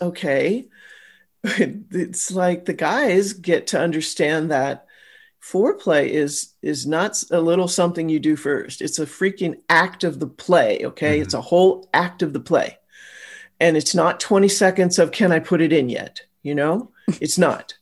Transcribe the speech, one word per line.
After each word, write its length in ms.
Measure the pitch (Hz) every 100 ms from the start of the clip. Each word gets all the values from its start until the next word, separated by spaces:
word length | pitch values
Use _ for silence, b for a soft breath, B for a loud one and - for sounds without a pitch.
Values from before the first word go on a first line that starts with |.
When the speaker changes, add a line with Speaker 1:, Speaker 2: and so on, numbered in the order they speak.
Speaker 1:
okay, 640 | 175 175 165 135 139 226 269 b b b
<laughs> 400 | b b b _
it's 880 | 208 - 208 208 - 175 180 - -
like 340 | 185 180 175 -
the 60 |
guys 580 | 156 156 226 285 185 202
get 360 | 190 180 170 -
to 120 | 170
understand 680 | 170 156 156 - 151 160 160
that 360 | 147 135 - _ b b b b b
foreplay 680 | - 185 240 403 - 151 143
is, 440 | 151 143 147 - _
is 240 | 151 147 127
not 240 | 160 208
s-, 200 | - -
a 80 | 170
little 280 | 165 175 180
something 400 | 175 175 170 160
you 120 | 156
do 160 | 156 151
first. 440 | 139 139 - -
It's 180 | - -
a 60 | 151
freaking 500 | - 196 196 175 156 _
act 340 | 165 180 -
of 160 | 180 139
the 60 | 147
play, 520 | - - 175 117 101
okay? 300 | 127 - 151
Speaker 2:
Mm-hmm. 80 | 151
Speaker 1:
It's 120 | 151
a 60 | -
whole 480 | 117 175 185 185 -
act 300 | 143 175 -
of 100 | 160
the 80 | 139
play. 380 | - 160 - - _ B B B B B B _
And 160 | 165 156
it's 180 | 151
not 240 | 180 165 -
twenty 300 | - 202 196
seconds 500 | 196 190 185 180 180
of, 140 | 160
"Can 180 | - 190
I 80 | 165
put 220 | 156 175
it 120 | 165
in 160 | 156 123
yet?" 340 | 117 - - - _
You 120 | 143
know? 360 | 147 147 185 247 b b
Speaker 2:
<laughs> 140 | 165
Speaker 1:
It's 160 | 151 -
not. 360 | 165 113 - -